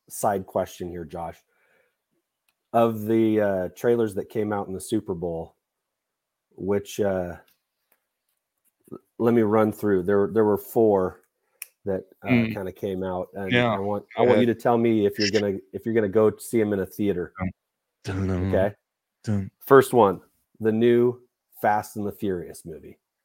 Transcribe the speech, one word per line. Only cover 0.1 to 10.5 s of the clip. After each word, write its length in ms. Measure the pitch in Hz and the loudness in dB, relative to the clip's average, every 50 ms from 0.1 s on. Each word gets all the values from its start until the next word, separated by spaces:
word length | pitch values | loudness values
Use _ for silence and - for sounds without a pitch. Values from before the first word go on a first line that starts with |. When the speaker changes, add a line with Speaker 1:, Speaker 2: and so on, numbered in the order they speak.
Speaker 1:
side 360 | - - - 110 101 98 95 | -10 -4 -2 -2 -2 -2 -6
question 440 | - - 101 90 - - - 92 85 | -4 -4 -4 -4 -6 -8 -12 -12 -12
here, 140 | 87 87 82 | -10 -12 -12
Josh. 300 | 76 87 85 82 82 - _ _ _ _ _ _ _ _ _ _ _ _ _ _ _ _ _ _ _ _ _ _ _ _ _ _ - - | -12 -12 -12 -12 -12 -14 _ _ _ _ _ _ _ _ _ _ _ _ _ _ _ _ _ _ _ _ _ _ _ _ _ _ -2 2
Of 320 | 117 117 117 110 110 104 | 2 2 2 0 -4 -2
the, 340 | 107 113 113 113 110 107 107 | 0 2 2 4 4 2 2
uh, 280 | 104 101 98 92 90 87 - | 2 2 0 -2 -2 -4 -6
trailers 380 | - - 120 120 117 113 107 95 | -4 0 0 2 2 0 -2 -4
that 120 | 98 - - | -8 -8 -6
came 240 | - 117 104 107 | -6 -6 -4 -4
out 160 | 107 101 95 92 | -4 -6 -6 -8
in 60 | 95 | -10
the 60 | 90 | -10
Super 340 | - - 117 104 - - 92 | -6 -4 -4 -4 -4 -4 -8
Bowl, 420 | 82 90 85 82 82 80 - _ _ _ _ _ _ _ _ _ _ _ _ _ _ _ _ _ _ _ _ | -6 -6 -6 -6 -8 -10 -12 _ _ _ _ _ _ _ _ _ _ _ _ _ _ _ _ _ _ _ _
which, 500 | _ - 92 95 101 101 101 - - - | _ -8 -4 -2 -2 -2 -2 -6 -6 -2
uh, 360 | 104 101 95 92 87 87 85 - _ _ _ _ _ _ _ _ _ _ _ _ _ _ _ _ _ _ _ _ _ _ _ _ _ _ _ _ _ - | -2 -2 0 -2 -4 -6 -10 -16 _ _ _ _ _ _ _ _ _ _ _ _ _ _ _ _ _ _ _ _ _ _ _ _ _ _ _ _ _ -20
l-, 60 | - - _ _ _ - | -20 -20 _ _ _ 0
let 140 | 113 117 | 2 4
me 100 | 120 120 | 4 4
run 300 | 110 101 107 110 110 110 | 4 4 4 4 2 2
through. 320 | 101 - 107 104 98 92 87 | 0 -2 0 0 0 0 2
There, 240 | 98 101 101 101 - | 2 2 2 2 2
there 160 | 95 113 107 | 2 2 2
were 140 | 107 | 2